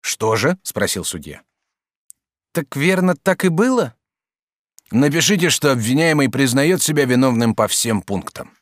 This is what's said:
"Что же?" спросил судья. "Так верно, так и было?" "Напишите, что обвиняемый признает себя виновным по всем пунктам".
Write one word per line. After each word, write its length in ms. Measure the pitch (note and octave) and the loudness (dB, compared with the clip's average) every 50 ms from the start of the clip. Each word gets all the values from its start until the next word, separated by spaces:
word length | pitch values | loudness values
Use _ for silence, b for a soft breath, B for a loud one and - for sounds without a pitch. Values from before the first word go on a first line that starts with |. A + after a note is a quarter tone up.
"Что 340 | - - - _ A2 A2 - | -8 -8 -6 _ -2 0 0
же?" 220 | G#2 G#2+ D3+ F#3 F#3 _ | 0 0 -2 -2 -2 _
спросил 400 | - - - G#2 F#2 - F#2+ E2+ | -10 -4 -4 -2 -2 -2 -6 -6
судья. 380 | - - F2 D2 D2+ C#2+ - _ _ _ _ _ _ _ _ _ _ _ _ _ _ - _ _ _ _ _ _ _ _ | -8 -8 -10 -12 -14 -18 -18 _ _ _ _ _ _ _ _ _ _ _ _ _ _ -20 _ _ _ _ _ _ _ _
"Так 220 | E3+ D3 _ - | -8 -6 _ -6
верно, 400 | C#3 C#3+ F3 F#3+ F#3 F3+ F#3 F3 | -2 0 0 2 2 0 0 -2
так 300 | - _ G3 F3+ - - | 0 _ -2 0 0 0
и 40 | F#3 | 0
было?" 440 | E3 E3 A3 C4 C4 A#3+ F3 A#2+ - _ _ _ _ _ _ _ _ _ _ _ _ _ _ _ _ _ _ _ | 2 2 2 2 2 0 -2 -4 -8 _ _ _ _ _ _ _ _ _ _ _ _ _ _ _ _ _ _ _
"Напишите, 600 | - A#2 C#3 D3 C#3+ E3 D#3 - G#3 F3+ F3 E3 | 0 2 2 2 2 2 2 2 2 2 2 0
что 220 | C3 - - D3 | 0 0 2 0
обвиняемый 580 | C3+ A#2+ G#2+ A2+ B2+ D3 E3 E3 D#3 D3+ C#3 C3 | 0 2 0 0 0 2 2 2 2 2 0 0
признает 520 | - C#3+ C#3 B2+ A#2+ C#3 C#3 D#3+ F#3 F3+ | 0 0 0 2 2 2 2 2 0 0
себя 240 | - - D#3 D3 C#3 | 0 -2 0 0 0
виновным 480 | B2 B2 B2 C3 C3 A#2+ A2+ A#2+ A2+ G#2+ | 2 2 2 2 2 2 2 0 0 2
по 140 | - A2 | 0 0
всем 340 | G#2 - - - A#2+ A2 G2 | 0 0 -2 -2 -2 -2 -4
пунктам". 500 | - - G2+ F#2 - - _ - - - _ _ | -4 -4 -6 -6 -6 -10 _ -16 -18 -18 _ _